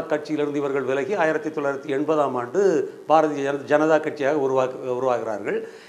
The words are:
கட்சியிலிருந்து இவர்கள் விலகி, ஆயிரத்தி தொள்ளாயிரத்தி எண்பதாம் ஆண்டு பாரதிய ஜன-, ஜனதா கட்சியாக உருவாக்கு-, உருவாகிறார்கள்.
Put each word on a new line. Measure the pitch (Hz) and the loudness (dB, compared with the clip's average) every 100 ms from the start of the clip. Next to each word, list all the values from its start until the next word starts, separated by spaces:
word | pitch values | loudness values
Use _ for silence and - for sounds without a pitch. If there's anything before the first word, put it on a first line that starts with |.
| 156 | 0
கட்சியிலிருந்து | 151 151 147 147 147 | -2 -2 -4 -2 -2
இவர்கள் | 139 139 | -2 -2
விலகி, | 127 135 131 | 0 -2 0
ஆயிரத்தி | 202 160 156 156 | 0 2 0 -2
தொள்ளாயிரத்தி | 156 143 139 - | -4 -2 -4 -2
எண்பதாம் | 135 151 151 139 123 | -2 0 2 2 0
ஆண்டு | 120 180 196 151 - - - | -2 2 2 2 -2 -4 2
பாரதிய | 156 156 139 | 4 4 0
ஜன-, | 139 143 120 | -2 -2 2
ஜனதா | 151 156 156 | 4 4 2
கட்சியாக | 156 120 135 151 | 0 -2 0 2
உருவாக்கு-, | 135 131 131 - 131 | 2 2 0 -2 -6
உருவாகிறார்கள். | 123 131 120 113 101 120 220 - - | -2 0 0 -2 -4 -4 -4 -6 -16